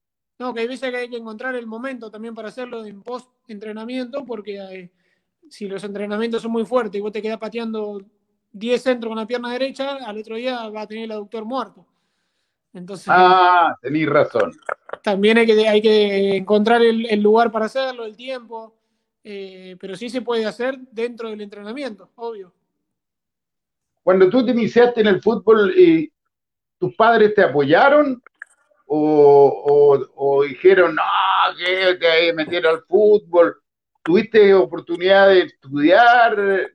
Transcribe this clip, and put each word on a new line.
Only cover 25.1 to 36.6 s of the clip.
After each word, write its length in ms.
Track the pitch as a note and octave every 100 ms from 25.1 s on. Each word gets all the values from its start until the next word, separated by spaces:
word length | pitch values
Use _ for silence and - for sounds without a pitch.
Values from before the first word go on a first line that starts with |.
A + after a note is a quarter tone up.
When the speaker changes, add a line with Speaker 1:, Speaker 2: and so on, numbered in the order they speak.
| F#3
Speaker 2:
fútbol, 520 | G#3 A#3 G#3+ A3 G3 F3+
eh, 340 | F3 D#3+ D3+ _ _ _ _ _ _ _
¿tus 180 | F3+ -
padres 380 | A3+ A3+ G#3+
te 80 | G#3
apoyaron 800 | F#3+ C#3+ C#3 E3+ C#4 D4 C#4+ B3+ _ _ - _ _ _ _
o, 800 | D3+ D3+ D3+ C#3+ C#3+ C#3 G2 C#3+
o, 420 | C#3+ C#3+ C#3 B2+ -
o 280 | C#3 C#3
dijeron, 520 | C#3+ C3 F3+ F#3 E3+ D#3
"No, 80 | F3 F#3+ F#3+ F#3+ F#3 D3+
que 380 | F3 F#3 F#3 F3+
te 120 | E3+
hay 200 | D#3+ E3+
que 60 |
meter 320 | E3 D#3 F3 F3
al 160 | E3
fútbol"? 800 | - F3+ G#3 G#3 E3+ E3+ E3 - _ _ _ _
¿Tuviste 500 | - F3+ G#3+ A3+ G3
oportunidad 760 | G3 F3 E3 C#3+ E3 F#3 G3 G3
de 120 | F#3
estudiar? 1300 | E3 - C3+ C#3+ D3 F#3+ A#3+ B3 A#3 G#3 G3+ G3